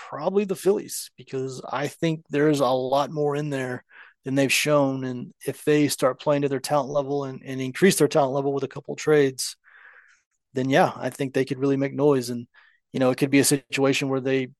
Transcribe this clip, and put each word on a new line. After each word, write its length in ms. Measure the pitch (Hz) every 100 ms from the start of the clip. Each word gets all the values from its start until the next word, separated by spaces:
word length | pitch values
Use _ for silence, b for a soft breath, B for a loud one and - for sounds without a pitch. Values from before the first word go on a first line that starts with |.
| -
probably 360 | - 170 196
the 100 | 196
Phillies, 560 | 180 185 208 - - - -
because 420 | 127 135 131 131 -
I 180 | 127 143
think 360 | - 165 160 -
there's 300 | 143 151 143
a 80 | 127
lot 420 | 131 127 139 131
more 260 | 151 147 143
in 140 | 151
there 340 | 135 127 123 - B B B
than 100 | 135
they've 180 | 135 135
shown. 520 | - 151 147 135 131
And 300 | 131 123 - - -
if 180 | -
they 240 | - 151 143
start 320 | - 131 127
playing 220 | 156 143
to 60 | 143
their 120 | 131
talent 300 | - 147 131
level 340 | 147 135 143
and, 180 | 135 131
and 160 | 135 131
increase 380 | 131 - 190 -
their 100 | 147
talent 240 | 156 131
level 220 | 139 139
with 100 | 139
a 40 | 131
couple 280 | 143 - 147
trades, 600 | 151 151 135 131 - - b b b b b b b _ _
then 160 | 131 131
yeah, 220 | 151 143 -
I 140 | 131
think 240 | - 135
they 100 | 135
could 140 | 131 127
really 180 | 139 139
make 160 | 139
noise. 380 | 131 147 135 120
And, 160 | 120 120 b b b _
you 80 | 131
know, 100 | 127
it 80 | 127
could 120 | 139
be 100 | 139
a 40 |
situation 640 | 127 143 - - 135 135 139
where 120 | 135
they, 280 | 131 135 127